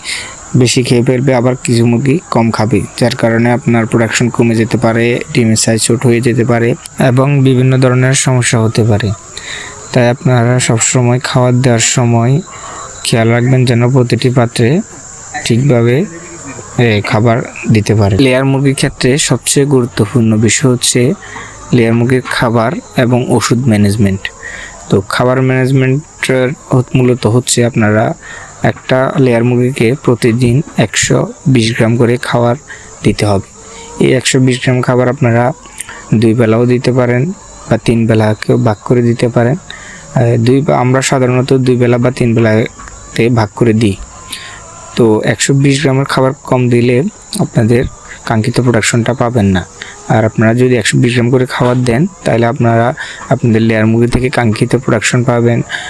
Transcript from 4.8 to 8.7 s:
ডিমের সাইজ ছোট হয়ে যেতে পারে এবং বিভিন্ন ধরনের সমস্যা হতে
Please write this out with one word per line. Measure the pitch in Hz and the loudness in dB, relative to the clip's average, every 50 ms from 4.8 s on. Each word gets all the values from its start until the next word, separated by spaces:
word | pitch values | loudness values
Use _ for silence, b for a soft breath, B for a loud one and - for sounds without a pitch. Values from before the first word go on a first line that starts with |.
| 117 113 110 117 117 120 120 - - - - | 0 0 0 0 0 0 0 -2 -4 -4 -2
ডিমের | 127 117 110 113 | 0 2 2 2
সাইজ | - - - 113 110 | 0 0 0 0 0
ছোট | - - 117 117 - | 0 0 -2 0 2
হয়ে | 123 117 117 | 2 2 2
যেতে | 120 131 113 123 113 | 2 0 0 0 0
পারে | - 123 117 117 117 143 - - - - - | 0 0 0 0 0 -2 -4 -6 -14 -6 -2
এবং | 135 135 123 131 131 139 143 139 131 | 0 0 2 2 2 2 2 2 2
বিভিন্ন | 135 131 123 127 131 131 127 | 4 4 4 2 2 2 2
ধরনের | 131 127 123 127 127 131 135 | 2 2 2 2 2 2 0
সমস্যা | - - 139 131 127 117 - - 117 | 0 0 0 0 0 0 0 0 0
হতে | 110 110 | 0 0